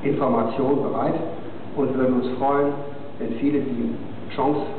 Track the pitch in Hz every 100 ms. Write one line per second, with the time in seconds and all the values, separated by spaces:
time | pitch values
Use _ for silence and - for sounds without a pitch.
0 | 143 135 135 120 117 - 131 143 - -
1 | 151 165 - - - - - 143 131 131
2 | 127 127 123 - 139 143 143 143 - -
3 | - - 117 117 139 147 123 117 117 -
4 | - - - - 135 147 -